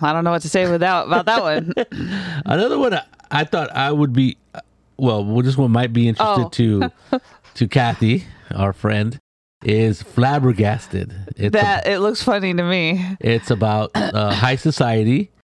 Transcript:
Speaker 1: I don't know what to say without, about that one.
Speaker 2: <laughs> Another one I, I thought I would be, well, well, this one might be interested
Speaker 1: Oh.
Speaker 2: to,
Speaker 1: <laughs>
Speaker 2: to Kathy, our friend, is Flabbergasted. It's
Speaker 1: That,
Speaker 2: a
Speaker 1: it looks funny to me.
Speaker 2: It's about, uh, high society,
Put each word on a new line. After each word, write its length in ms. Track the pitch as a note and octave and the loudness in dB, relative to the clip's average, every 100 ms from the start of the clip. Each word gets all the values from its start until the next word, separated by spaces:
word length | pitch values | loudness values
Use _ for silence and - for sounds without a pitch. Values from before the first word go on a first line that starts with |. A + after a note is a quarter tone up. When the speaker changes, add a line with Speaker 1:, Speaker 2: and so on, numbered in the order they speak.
Speaker 1:
I 100 | D3+ | -2
don't 100 | E3 | 0
know 80 | E3+ | 0
what 100 | E3+ | -2
to 80 | D#3 | 0
say 200 | F#3+ F3+ | 0 2
without, 360 | E3+ F3+ F3 - | 2 2 0 0
about 180 | F3 | 0
that 160 | G3 A3+ | 2 0
one. 300 | E3 D#3 E3 G#3 | 0 -2 -2 -4
Speaker 2:
<laughs> 680 | A#3 - F3+ G3 F#3 D#3 | -6 -6 -6 -6 -6 -6
Another 340 | - E3 A#3+ C#4+ | -2 0 0 0
one 140 | B3+ | 0
I, 120 | F3+ - _ - | -2 -6 _ -4
I 140 | D3 | -4
thought 300 | D#3 F3 C#3+ | 0 -2 -2
I 160 | - C#3 | -2 0
would 220 | D3 D3 | 2 2
be, 240 | B2 C3 - _ - - _ _ - | 2 0 -2 _ -20 -20 _ _ -2
well, 260 | B2+ G#2 | 0 0
well, 160 | G2+ A#2 | 0 0
this 160 | B2+ C3+ | 2 2
one 140 | B2+ | 2
might 240 | A#2 B2 | 2 2
be 140 | A#2 A2+ | 2 2
interested 360 | A2 G#3+ G3 | 2 0 0
Speaker 1:
Oh. 40 | A#2+ | 0
Speaker 2:
to, 720 | - A2 G2+ B3+ - - B3+ - - | 0 2 2 0 -6 -6 -6 -6 -20
Speaker 1:
<laughs> 160 | - | -10
Speaker 2:
to 120 | - A#2 | -4 0
Kathy, 560 | C3+ A#2+ - A2 C#3 - - - | 2 0 2 2 0 -2 -16 -8
our 200 | F#2+ G2 | -2 -2
friend, 440 | - G#2+ G#2+ G#2+ C3 _ _ _ _ | -2 -2 0 -2 -6 _ _ _ _
is 380 | - G#2+ A2+ G#2 | -2 2 2 -2
Flabbergasted. 1120 | - - B2+ C#3+ B2+ G2+ G#2 A2 - F#2+ - F#2 G2 - | -4 0 2 2 2 2 2 0 -4 -8 -8 -10 -12 -4
It's 160 | - | 0
Speaker 1:
That, 340 | G#3 G3+ G3 - | 2 2 0 0
Speaker 2:
a 60 | |
Speaker 1:
it 60 | F#3+ | 0
looks 240 | G#3 G#3+ | 0 -2
funny 320 | - G3+ F#3+ | 0 0 0
to 80 | F3 | -2
me. 420 | F3 F#3 D#3+ F#3 F#3 F#3+ | 0 0 0 -2 -4 -2
Speaker 2:
It's 300 | A2+ A2+ - | 0 0 0
about, 400 | A2 A2 G#2+ G#2+ | 0 0 0 -2
uh, 380 | - G3 G#2+ G#2 | -4 -2 -2 0
high 240 | G2+ B2+ C3+ | 0 0 0
society, 720 | D#3+ - B2 A2 A2 C#3 G3 _ | 0 0 0 2 2 0 -2 _